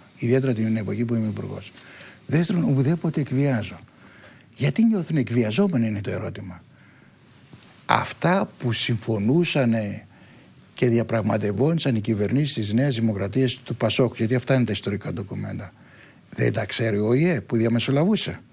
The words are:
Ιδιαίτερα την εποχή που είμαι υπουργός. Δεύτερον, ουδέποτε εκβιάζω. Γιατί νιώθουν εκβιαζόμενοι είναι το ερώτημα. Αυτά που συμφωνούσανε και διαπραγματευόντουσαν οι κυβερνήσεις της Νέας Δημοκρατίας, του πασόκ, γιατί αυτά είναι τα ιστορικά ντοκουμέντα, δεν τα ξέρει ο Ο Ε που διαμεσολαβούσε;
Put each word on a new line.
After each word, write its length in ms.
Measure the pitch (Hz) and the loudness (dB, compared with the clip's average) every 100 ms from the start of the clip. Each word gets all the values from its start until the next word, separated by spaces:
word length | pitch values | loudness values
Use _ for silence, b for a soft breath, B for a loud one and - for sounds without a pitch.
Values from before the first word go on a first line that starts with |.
| B - | B -6
Ιδιαίτερα 360 | 120 131 131 | 0 2 2
την 240 | 113 110 110 | -2 0 -2
εποχή 280 | 98 104 117 | -2 -4 -2
που 80 | 117 | -2
είμαι 120 | 107 | -2
υπουργός. 440 | 104 98 98 - B B B B B B | -4 -8 -10 -14 B B B B B B
Δεύτερον, 360 | 147 170 175 | 0 2 2
ουδέποτε 580 | 160 135 135 170 165 156 | 2 2 2 2 0 -2
εκβιάζω. 580 | 143 131 143 123 98 - - B B B B B B - | -2 0 2 0 -4 -12 -20 B B B B B B -2
Γιατί 280 | 139 - | -2 4
νιώθουν 340 | 226 214 160 156 | 4 4 0 -2
εκβιαζόμενοι 680 | 120 117 110 107 202 151 113 | 0 2 2 2 2 2 0
είναι 140 | 104 | -2
το 100 | 95 | -6
ερώτημα. 500 | 92 98 101 101 87 - B B B B B B B B B B B - | -6 -8 -10 -14 -16 -20 B B B B B B B B B B B 0
Αυτά 640 | 110 - - 165 190 208 - | 0 0 -2 2 2 0 -4
που 140 | 123 | -2
συμφωνούσανε 1300 | 113 - 113 - 110 104 156 170 147 123 113 104 98 - B B B B B - | -2 -2 -2 -2 0 2 4 2 2 2 2 -2 -8 -14 B B B B B -20
και 140 | - 123 | 0 2
διαπραγματευόντουσαν 1080 | 117 110 113 107 107 104 101 139 170 147 113 | 2 2 0 0 0 0 2 2 2 0 0
οι 40 | |
κυβερνήσεις 540 | 104 107 101 123 147 | 0 0 2 2 0
της 200 | 131 101 | -2 0
Νέας 220 | 110 143 117 | 2 2 2
Δημοκρατίας, 600 | 113 98 98 113 131 - | 0 0 -2 2 0 0
του 200 | - 117 | -6 -2
πασόκ, 400 | 110 - 117 - | -2 2 2 2
γιατί 200 | 113 123 | -2 -2
αυτά 180 | - 135 | 2 2
είναι 80 | |
τα 80 | 117 | 2
ιστορικά 420 | 101 - 101 - | -2 -4 -6 -6
ντοκουμέντα, 600 | 90 101 101 101 98 98 - B B B B - | -8 -8 -8 -8 -8 -12 -16 B B B B -18
δεν 240 | - 120 | -2 -2
τα 120 | 113 104 | 0 -4
ξέρει 340 | - 117 104 | -2 -2 0
ο 80 | 107 | 2
Ο 60 | |
Ε 280 | 123 170 147 - | 2 2 0 -2
που 100 | 117 | 0
διαμεσολαβούσε; 840 | 113 117 - 139 175 214 - - - | 2 2 2 2 2 0 -2 -8 -14